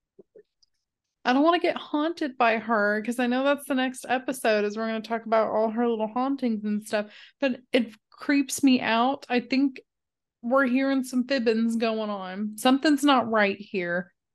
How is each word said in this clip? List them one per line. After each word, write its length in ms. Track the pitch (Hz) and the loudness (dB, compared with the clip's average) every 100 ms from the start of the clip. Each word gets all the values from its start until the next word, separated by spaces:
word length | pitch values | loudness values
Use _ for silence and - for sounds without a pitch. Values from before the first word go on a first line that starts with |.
| _ _ - - _ _ _ _ _ _ _ _ | _ _ -20 -20 _ _ _ _ _ _ _ _
I 100 | 240 | 0
don't 100 | 262 | 2
wanna 160 | 320 349 | 4 2
get 180 | 339 233 | 0 -2
haunted 640 | - 294 320 330 302 - | -4 -2 -2 -2 -6 0
by 180 | 233 220 | 2 2
her, 460 | 220 220 208 214 220 | 0 0 2 0 -4
'cause 140 | 240 | -2
I 80 | 247 | 0
know 160 | 254 | 0
that's 240 | 277 285 - | 0 0 -2
the 80 | 262 | -2
next 280 | 262 254 - | -2 -4 -4
episode 560 | 254 262 247 233 214 208 | -4 -2 -2 0 2 0
is 100 | 214 | -2
we're 120 | 226 | -4
gonna 140 | 220 | -4
talk 260 | 220 226 226 | -4 -6 0
about 240 | 220 208 | 2 2
all 180 | 214 220 | 2 0
her 180 | 220 240 | 0 0
little 200 | 220 214 | 0 -2
hauntings 560 | 240 262 277 247 214 | -2 -2 -2 -2 -2
and 200 | 214 208 | -2 -4
stuff, 220 | 214 214 208 - - - | -2 -4 -4 -12 -18 -4
but 200 | 277 - _ | -2 -2 _
it 220 | 262 214 - _ | -8 -8 -10 _
creeps 540 | - - 285 277 - | -12 -2 0 0 0
me 180 | 269 254 | 2 4
out. 460 | 220 226 254 277 - | 2 0 0 -2 -2
I 120 | 247 | -4
think 380 | 247 262 277 - - _ _ _ _ _ | 0 0 0 -2 -20 _ _ _ _ _
we're 260 | 233 269 254 | 0 2 2
hearing 360 | 254 269 269 | 2 2 0
some 200 | 254 254 247 | -2 -2 0
fibbings 500 | 277 233 220 233 226 | 0 2 2 0 0
going 360 | 233 220 214 | -2 -2 -4
on. 440 | 202 185 190 214 214 | -6 -8 -6 -8 0
Something's 480 | 254 269 320 285 | 2 4 4 2
not 280 | 285 262 233 | 4 4 2
right 260 | 220 202 202 | 2 2 0
here. 560 | - 190 175 175 180 _ _ | -6 -4 -2 -4 -6 _ _